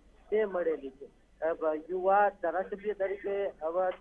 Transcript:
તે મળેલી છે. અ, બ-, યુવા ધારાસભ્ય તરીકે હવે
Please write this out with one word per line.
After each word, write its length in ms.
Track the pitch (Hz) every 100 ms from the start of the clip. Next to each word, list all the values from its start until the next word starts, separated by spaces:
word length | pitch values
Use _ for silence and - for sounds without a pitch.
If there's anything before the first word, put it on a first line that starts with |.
| - - -
તે 140 | 208
મળેલી 460 | 208 180 165 147 135
છે. 160 | - 131 - _ -
અ, 80 | 156
બ-, 380 | 165 156 156 160
યુવા 380 | 185 185 202 202
ધારાસભ્ય 640 | 196 165 170 190 196 208
તરીકે 540 | 202 190 202 208 202 196
હવે 440 | - 156 175 185 180